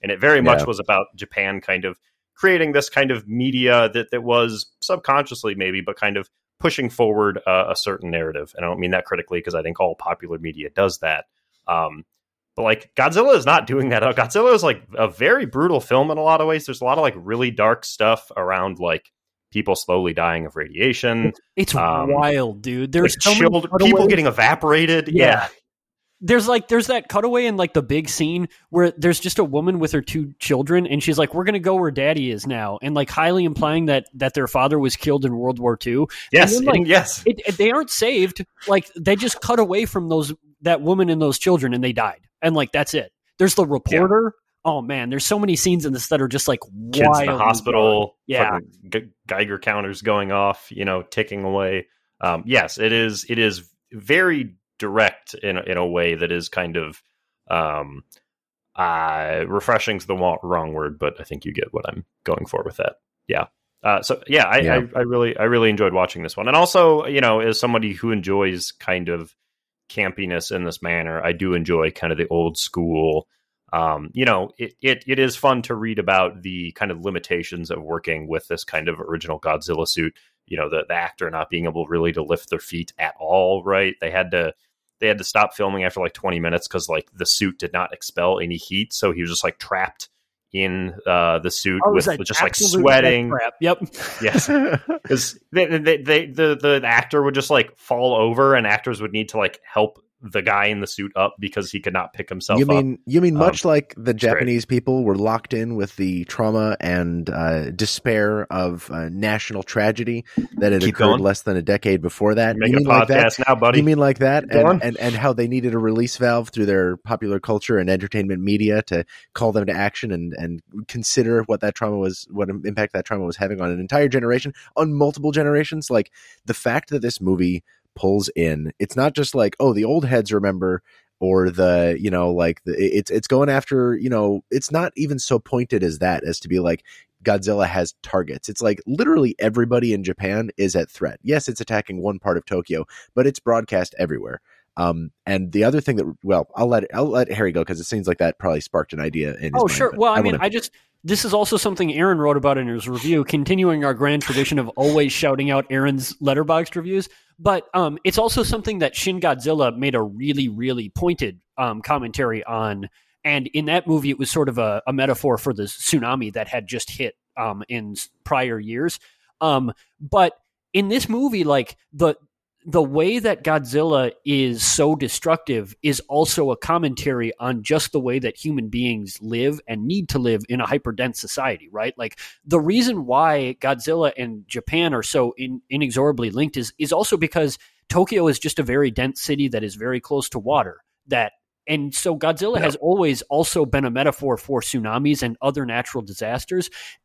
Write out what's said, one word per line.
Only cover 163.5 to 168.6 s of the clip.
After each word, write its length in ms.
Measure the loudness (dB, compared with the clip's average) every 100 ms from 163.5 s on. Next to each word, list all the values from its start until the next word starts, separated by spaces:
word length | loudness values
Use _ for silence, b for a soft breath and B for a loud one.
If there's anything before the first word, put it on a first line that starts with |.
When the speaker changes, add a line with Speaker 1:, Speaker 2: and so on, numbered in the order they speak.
| -4 0
Speaker 3:
that 220 | -2 2
movie, 220 | 0 0
it 80 | -4
was 140 | -2
sort 160 | 0 0
of 100 | 0
a, 240 | -2 -2 -4
a 60 |
metaphor 440 | -2 0 0 0 0
for 160 | -2
the 100 | -4
tsunami 680 | -8 -6 -2 -2 0 -4 -4
that 160 | -6 -6
had 180 | -6 -6
just 240 | -10 -10
hit, 260 | -8 -8 -8 _ -8
um, 260 | -6 -6 -8
in 240 | -10 -8
s-, 160 | -12 -14 _
prior 340 | -2 -2 0
years. 420 | -4